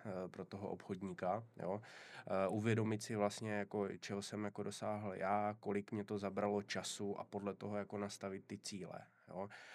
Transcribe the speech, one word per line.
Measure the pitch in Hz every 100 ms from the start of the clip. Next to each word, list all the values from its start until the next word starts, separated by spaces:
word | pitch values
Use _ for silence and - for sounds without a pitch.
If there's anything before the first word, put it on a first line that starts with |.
eh, | 107 92 92
pro | -
toho | 90 101 98
obchodníka, | 92 - 95 98 87 92 104 117 -
jo. | 85 104 113 - - - -
Eh, | 95 95
uvědomit | 107 113 113 110 110
si | - 110
vlastně, | 101 - 110
jako, | 104 101 107 98 90
čeho | - 101
jsem | 101 107
jako | 104 104
dosáhl | 101 104 107 104 104
já, | 95 95 104 104 110
kolik | 104 101 101
mě | 107
to | 101 104
zabralo | 98 98 101 104
času | 101 - - - 101 101
a |
podle | - 101 101
toho | 95 104 104
jako | 98 104
nastavit | 101 - 98 95 -
ty | 101
cíle, | - 101 87 82 - _ -
jo. | 85 101 - -